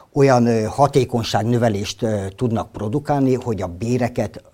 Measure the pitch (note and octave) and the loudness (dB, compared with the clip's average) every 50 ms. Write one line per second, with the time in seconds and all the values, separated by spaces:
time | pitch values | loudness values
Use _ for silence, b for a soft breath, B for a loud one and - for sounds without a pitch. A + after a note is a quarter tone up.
0 | B B B C#3+ C#3 C#3 B2+ B2 A#2 A#2+ A#2 A2+ A2 G2+ - - C#3+ C#3 - C#3 | B B B 2 4 6 6 6 4 4 2 2 0 -2 0 2 2 2 4 2
1 | A#2+ - - A#2+ G#2+ - - G#2 G#2 A#2 B2 A#2 A#2+ A#2 G#2 G2 G#2 - - - | 0 0 -2 -4 -2 -2 -2 0 0 0 0 2 2 0 0 -2 -4 -8 -8 -6
2 | A#2+ A2 A2 G2+ G2 F#2+ F#2 - B2+ A#2 A2+ G2+ - - - - G2+ A2 A2 D3 | -4 -2 -2 -2 -4 -6 -6 -4 -4 -2 -2 -2 -4 -6 -8 -8 -6 -4 -4 -4
3 | D3 - D3 C#3 C3+ C3 B2+ A#2+ - A#2+ G#2+ F#2 F#2+ F2 E2+ F2+ A#2 A#2 B2 B2 | -2 -2 0 0 2 2 0 0 -2 -4 -6 -4 -6 -8 -8 -6 -4 -2 0 0
4 | B2 A#2 B2 B2+ A2 - - - - _ | -2 -2 -2 -4 -6 -6 -6 -12 -20 _